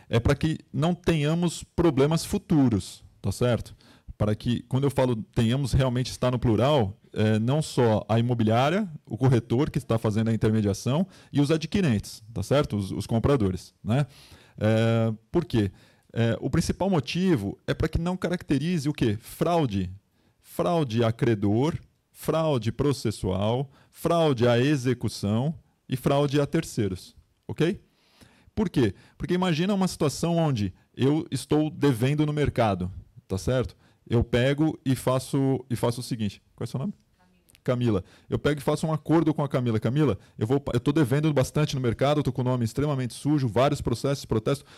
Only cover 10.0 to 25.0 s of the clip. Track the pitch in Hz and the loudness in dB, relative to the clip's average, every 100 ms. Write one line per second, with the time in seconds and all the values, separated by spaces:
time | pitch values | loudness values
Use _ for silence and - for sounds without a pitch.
10 | 113 104 110 113 113 110 101 95 117 143 | 0 0 0 0 2 2 0 -2 -2 -2
11 | 190 - - 139 143 160 160 202 175 104 | -2 -6 -6 0 0 0 0 0 2 0
12 | - - - - 104 131 147 104 95 82 | -2 -14 -12 -8 0 0 0 -2 -4 -6
13 | - 117 117 143 98 90 - _ - 123 | -4 -4 0 0 0 -2 -10 _ -2 -2
14 | 147 - - - - - 107 110 113 113 | -2 -6 -20 -20 -20 -4 0 2 2 2
15 | 113 110 _ 175 170 120 101 - _ _ | 0 -4 _ -4 0 0 0 -4 _ _
16 | _ - 117 113 135 160 - - 185 175 | _ -2 0 0 -2 -2 -2 -2 0 0
17 | - 165 190 151 98 - - 131 160 - | -2 -2 2 2 0 -8 -6 -4 -2 -2
18 | 165 185 - 180 - 139 156 180 139 143 | -4 -4 -4 -6 -2 -2 0 -2 -2 0
19 | 123 104 - - 156 170 143 98 90 95 | 0 -2 -6 -4 0 2 0 -2 -4 -10
20 | _ _ _ _ _ - 170 170 143 110 | _ _ _ _ _ -4 0 0 0 0
21 | 113 110 120 110 101 110 143 170 - _ | 0 2 0 0 2 2 0 -4 -10 _
22 | _ - - 156 160 135 110 - 139 135 | _ -12 -4 0 2 0 -2 -2 0 0
23 | 113 - 98 92 104 123 139 - _ - | -4 -4 -4 -2 0 -2 -4 -10 _ -8
24 | - 170 160 131 120 117 131 151 123 123 | 0 2 2 4 4 4 4 2 0 -2